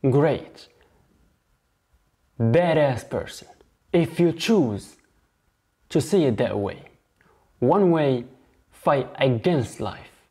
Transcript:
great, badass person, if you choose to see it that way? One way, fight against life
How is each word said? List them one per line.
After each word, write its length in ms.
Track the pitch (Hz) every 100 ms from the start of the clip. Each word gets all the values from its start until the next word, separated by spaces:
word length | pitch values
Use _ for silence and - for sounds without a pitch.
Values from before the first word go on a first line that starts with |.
| 139
great, 600 | 131 143 123 - - - _ _ _ _ _ _ _ _ _ _ _ _ _ _ _ _ _
badass 720 | 117 127 175 156 147 117 -
person, 400 | 113 - - - - _ _ _
if 300 | 175 165 -
you 100 | 170
choose 640 | 165 - 220 131 101 - - _ _ _ _ _ _ _ _ _
to 100 | 165
see 240 | 135 202
it 140 | 147 104
that 200 | 123 101
way? 260 | 98 - - _ _ _ _ _ _ _
One 320 | 120 180 185
way, 320 | 165 147 127 120 - _ _ _
fight 380 | _ - 143 123 -
against 640 | 139 120 180 165 110 -
life 320 | 104 - - _ _